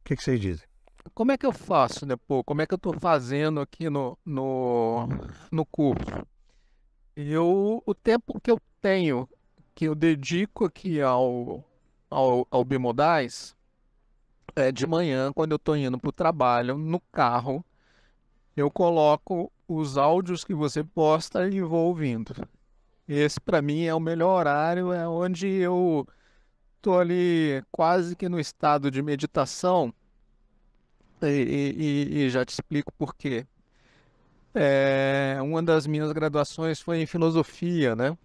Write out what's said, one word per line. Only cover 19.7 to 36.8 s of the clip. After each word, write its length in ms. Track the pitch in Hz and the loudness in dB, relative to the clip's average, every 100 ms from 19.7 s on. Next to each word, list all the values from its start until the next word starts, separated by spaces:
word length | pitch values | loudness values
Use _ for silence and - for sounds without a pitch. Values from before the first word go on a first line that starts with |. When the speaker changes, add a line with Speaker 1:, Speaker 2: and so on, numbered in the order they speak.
| 160 151 135 | -6 -2 2
Speaker 2:
áudios 480 | 143 170 180 175 | 4 2 0 -6
que 100 | - | -4
você 280 | 160 151 - | -2 -2 -2
posta 640 | 156 - 156 156 160 - 185 | -6 0 4 2 0 -2 -2
e 120 | 196 | -2
vou 260 | 170 165 165 | 0 0 0
ouvindo. 480 | 175 147 117 107 - - _ _ _ _ _ - | 0 -2 -4 -6 -10 -14 _ _ _ _ _ -6
Esse, 320 | 147 147 - | 0 0 0
pra 200 | - 180 | 0 2
mim, 240 | 143 147 | 2 -2
é 100 | 165 | 0
o 60 | 160 | -2
melhor 380 | 160 165 170 190 | -2 0 2 4
horário, 520 | 156 147 160 175 180 | 2 2 0 0 -2
é 160 | 180 170 | -2 -4
onde 400 | 165 180 175 190 | -2 -2 -2 -2
eu 580 | 190 180 180 180 156 131 _ _ _ _ _ _ _ | 0 2 2 2 2 -2 _ _ _ _ _ _ _
tô 180 | 202 180 | 2 2
ali 640 | 175 180 180 170 156 135 - | 2 2 2 2 2 -2 -6
quase 420 | - 165 180 170 | 0 2 2 0
que 140 | 175 185 | -4 -4
no 100 | 175 | -4
estado 520 | 147 - 151 147 143 | -6 -2 2 2 0
de 120 | 135 | -2
meditação, 920 | 151 143 151 - 131 - 180 180 131 - _ _ _ _ _ _ _ _ _ _ _ _ | -2 -2 -2 -2 -2 -2 0 2 0 -6 _ _ _ _ _ _ _ _ _ _ _ _
e, 40 | 156 | 0
e, 500 | 143 123 143 143 - | 0 0 0 -2 -2
e, 400 | 151 143 143 147 | -2 -2 -2 0
e 60 | 135 | 0
já 140 | 127 | 0
te 60 | 123 | -4
explico 420 | - - 147 - | -6 -6 -6 -6
por 200 | - 143 | -8 -8
quê. 320 | - 147 120 131 _ _ _ _ _ _ _ _ _ _ | -6 -6 -6 -8 _ _ _ _ _ _ _ _ _ _
É, 840 | 247 143 139 139 135 135 139 135 135 | 0 2 4 4 2 2 0 -2 -2
uma 220 | 139 160 | -2 -2
das 240 | 165 160 147 | 2 2 2
minhas 240 | 151 151 | -2 -2
graduações 680 | 151 151 147 143 - 160 151 | -2 -2 0 -2 -2 -4 -4